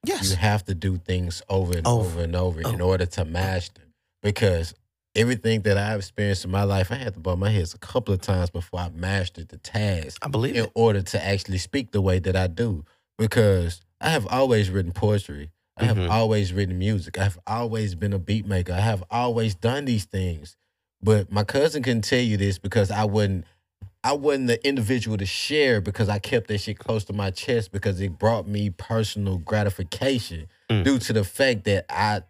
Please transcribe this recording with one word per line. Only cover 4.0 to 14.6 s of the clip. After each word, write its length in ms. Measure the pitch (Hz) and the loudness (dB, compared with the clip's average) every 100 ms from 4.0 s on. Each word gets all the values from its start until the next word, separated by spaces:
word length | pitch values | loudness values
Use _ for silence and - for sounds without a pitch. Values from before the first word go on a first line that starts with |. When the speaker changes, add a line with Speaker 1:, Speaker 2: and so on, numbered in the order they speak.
| _ _ | _ _
Speaker 2:
Because 520 | 104 104 101 87 82 - _ _ _ | -4 2 2 2 -2 -10 _ _ _
everything 480 | - 117 120 113 113 | 0 2 2 0 2
that 160 | 101 98 | 2 2
I've 220 | 104 107 | 0 -4
experienced 440 | 92 - 101 95 | -6 -2 0 0
in 60 | 90 | 0
my 140 | 98 | 0
life, 260 | 101 98 92 | 2 2 0
I 40 | 123 | -2
had 180 | 120 | -6
to 60 | 87 | -6
bump 180 | 85 90 | -4 0
my 100 | 101 | 2
heads 220 | 104 82 | 2 0
a 60 | - | -8
couple 340 | - 123 110 | -4 -4 0
of 80 | 92 | -2
times 300 | - 92 87 | 2 0 0
before 300 | 87 87 87 | -4 -8 -6
I 100 | 85 | -6
mastered 580 | 76 92 98 92 - 85 | -6 -4 -2 -4 -8 -16
the 100 | - | -16
task 600 | - 107 104 90 78 - | -8 -2 0 -2 -6 -10
Speaker 1:
I 60 | - | -4
believe 280 | 110 123 117 | -2 0 0
Speaker 2:
in 80 | |
Speaker 1:
it. 80 | 110 | -2
Speaker 2:
order 260 | - 113 101 | 4 4 4
to 220 | 92 107 | 0 -4
actually 340 | 82 98 - 90 | -2 -2 -2 -4
speak 340 | - - 117 | -2 -4 -2
the 100 | 101 | 0
way 160 | 92 92 | 2 2
that 180 | 90 92 | 2 0
I 120 | 92 | 0
do. 360 | 85 117 85 - _ _ - | 0 -2 -2 -8 _ _ -2
Because 640 | 110 127 104 92 85 - _ _ | 0 4 4 4 0 -6 _ _
I 80 | 160 | 0
have 160 | 160 98 | 0 0
always 420 | 127 135 110 | 2 4 4